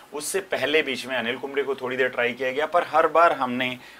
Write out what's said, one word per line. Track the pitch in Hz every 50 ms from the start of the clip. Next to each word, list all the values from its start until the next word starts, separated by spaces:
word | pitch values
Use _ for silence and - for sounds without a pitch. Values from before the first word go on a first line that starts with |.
| - - 135
उससे | 147 156 - - 190
पहले | 196 - - 120 127 139 147 156
बीच | 147 135 127 123 123
में | 123 135
अनिल | 123 110 117 127
कुंबले | 127 147 139 139 139 135
को | 131 135
थोड़ी | - 131 123 127
देर | 127 131
try | 127 123 127 120 120 120
किया | 123 131 127
गया, | 127 139 151
पर | 147 - 175 170
हर | 123 135 156 160
बार | 160 151 160 170 170
हमने | 156 135 139 127 123 127 127 127 127 123 - - - -